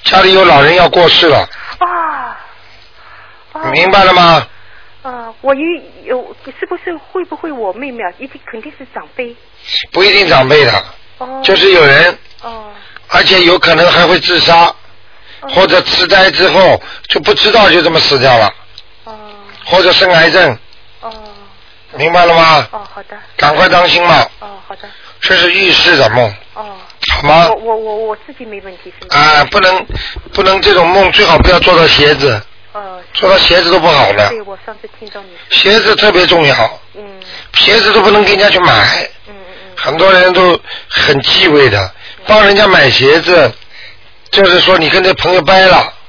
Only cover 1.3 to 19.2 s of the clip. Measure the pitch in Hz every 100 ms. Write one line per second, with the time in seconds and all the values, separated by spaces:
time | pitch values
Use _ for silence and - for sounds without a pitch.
1.3 | 127 92 - - - 349 349 320 285 247
2.3 | - - - - - - - - - -
3.3 | - - 311 - 139 180 196 190 180 170
4.3 | 160 110 - - - - - 269 247 233
5.3 | 226 262 277 320 339 202 - - 254 -
6.3 | - - - 359 359 - 320 - 370 349
7.3 | 302 330 269 208 190 277 240 190 180 262
8.3 | 277 - 226 254 - 262 220 - - 240
9.3 | 240 - - - - - 165 196 190 185
10.3 | 151 131 151 131 101 - - - - -
11.3 | - - 196 196 180 147 139 175 165 -
12.3 | - 233 226 214 208 - - - - 196
13.3 | 185 170 180 170 160 175 165 175 175 -
14.3 | 175 156 165 165 - - - - - -
15.3 | - - 170 185 180 - - 175 190 190
16.3 | 147 185 160 180 117 - - - - 151
17.3 | 208 208 220 202 165 165 160 - 139 131
18.3 | 120 104 - - - - - - 220